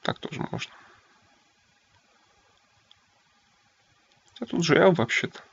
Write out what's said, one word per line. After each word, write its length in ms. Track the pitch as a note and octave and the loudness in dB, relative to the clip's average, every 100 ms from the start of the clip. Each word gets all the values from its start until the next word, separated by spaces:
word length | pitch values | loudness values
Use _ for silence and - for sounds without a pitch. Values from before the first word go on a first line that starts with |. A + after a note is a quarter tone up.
Так 180 | - - | -6 -6
тоже 200 | - B2+ - | -10 -10 -8
можно. 220 | A#2 - - - - _ _ _ _ _ _ _ _ _ _ _ _ _ _ _ _ _ _ _ - _ _ _ _ _ _ _ _ _ _ _ _ _ - | -8 -12 -18 -20 -20 _ _ _ _ _ _ _ _ _ _ _ _ _ _ _ _ _ _ _ -20 _ _ _ _ _ _ _ _ _ _ _ _ _ -16
А 60 | A3+ | -6
тут 180 | - | -4
же 100 | E3+ D3+ | 2 6
Л 160 | F#3+ | 6
вообще-то. 460 | F3+ - - - - - | 4 0 -2 -4 -12 -20